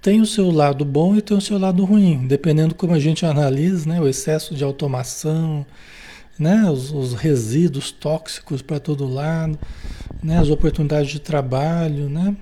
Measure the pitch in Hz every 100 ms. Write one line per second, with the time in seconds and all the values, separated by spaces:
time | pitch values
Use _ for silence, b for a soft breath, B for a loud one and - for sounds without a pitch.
0 | - 214 214 - 185 160 143 139 143 139
1 | 170 208 208 202 196 202 190 185 190 208
2 | 190 147 127 139 170 151 160 160 175 165
3 | 143 160 170 143 143 135 165 185 156 170
4 | 147 131 - 156 - 147 139 135 147 127
5 | 123 - 156 160 160 151 139 B B B
6 | B B B - 151 208 208 139 131 147
7 | 127 120 156 139 110 131 175 135 - -
8 | 147 156 - - - 139 - 151 - 147
9 | 135 127 151 165 160 156 B B B B
10 | B - 160 170 156 151 156 147 147 147
11 | 143 147 - 151 131 131 151 170 165 143
12 | 143 147 185 202